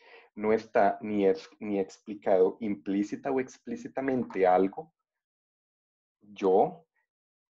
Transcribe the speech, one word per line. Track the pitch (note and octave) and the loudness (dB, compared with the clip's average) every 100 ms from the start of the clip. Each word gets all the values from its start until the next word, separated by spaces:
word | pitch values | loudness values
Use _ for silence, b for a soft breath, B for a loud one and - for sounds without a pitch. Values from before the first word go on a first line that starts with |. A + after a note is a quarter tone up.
| B B B G#2+ | B B B -6
no | G#2+ | -2
está | A2 G#2+ A#2+ G2+ - | -2 0 2 2 0
ni | G#2+ G#2 F#2+ | -4 0 2
es-, | F#2+ - _ | 0 -6 _
ni | G#2+ G2 | -6 -4
explicado | F#2+ - - G#2 A#2 F#2+ - - | -4 -10 -14 -8 2 4 4 0
implícita | A2 G2+ - G2 G2+ B2 C#3 | -6 -6 -4 -4 -4 -6 -4
o | C3 | -4
explícitamente | C3 - - A#2+ A#2+ - C3+ C3 A2 G2 F#2 | -6 -12 -12 -12 -10 -6 -4 -4 -4 0 4
algo, | F#2 G2 - - _ _ _ _ _ _ _ _ _ _ _ _ _ | 4 2 -2 -16 _ _ _ _ _ _ _ _ _ _ _ _ _
yo | G#2 G2+ G2 F#2+ D#3 - _ _ _ _ _ _ _ | -20 -2 2 4 2 -2 _ _ _ _ _ _ _